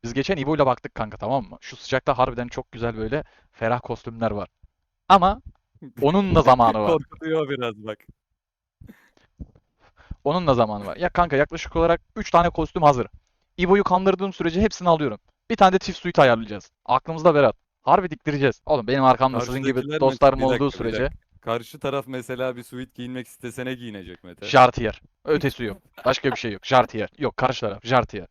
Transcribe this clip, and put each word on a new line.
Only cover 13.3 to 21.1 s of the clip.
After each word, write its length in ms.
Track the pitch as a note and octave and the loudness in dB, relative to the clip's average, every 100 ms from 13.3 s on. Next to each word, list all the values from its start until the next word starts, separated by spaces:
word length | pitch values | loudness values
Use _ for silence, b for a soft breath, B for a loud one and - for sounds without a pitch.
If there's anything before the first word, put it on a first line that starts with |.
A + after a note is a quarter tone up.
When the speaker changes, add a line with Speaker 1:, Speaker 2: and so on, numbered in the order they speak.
| _ _ - | _ _ -4
Speaker 1:
İbo'yu 280 | F3 G3+ | 2 4
kandırdığım 480 | F#3+ F#3 F#3+ F#3 G3 | 4 2 2 0 -4
sürece 280 | F3+ E3+ E3 | -4 -4 0
hepsini 260 | G#3+ - F3+ | -2 0 0
alıyorum. 300 | D#3+ C#3+ G#2 _ _ _ | 2 0 -4 _ _ _
Bir 60 | A3+ | 4
tane 160 | F#3+ | 6
de 60 | F#3 | 6
çift 200 | - F3+ | -2 -8
suite 240 | F3 E3+ | -2 4
ayarlayacağız. 480 | C3+ A#2 A2 G#2 - _ | 6 6 -2 -12 -14 _
Aklımızda 500 | - C3 - D#3+ E3+ | -2 -2 -2 2 4
Berat. 220 | D3 C3 - _ _ | 6 4 2 _ _
Harbi 280 | - F3 F3+ | 2 2 2
diktireceğiz. 520 | D3+ - C#3+ C3+ - - | -6 -4 0 0 0 -2
Oğlum 200 | D3+ G#2+ | -2 0
benim 180 | C3+ | 2
arkamda 360 | C3 B2+ C3 B2 | 4 4 2 0
sizin 220 | A#2+ B2+ | -4 -4
gibi 100 | C3+ | -2
Speaker 2:
Karşıdakiler 260 | B2+ C#3 D3+ | -2 -4 0
Speaker 1:
dostlarım 380 | C#3+ C3 C#3+ C3+ | 0 4 2 4
Speaker 2:
mes-, 40 | |
bir 60 | C3+ | 0
dakika, 160 | A#2+ | 0
Speaker 1:
olduğu 80 | C#3+ | -2
Speaker 2:
bir 60 | B2 | -4
Speaker 1:
sürece. 240 | A2+ G#2+ | -6 -4
Speaker 2:
dakika. 160 | C3+ | -6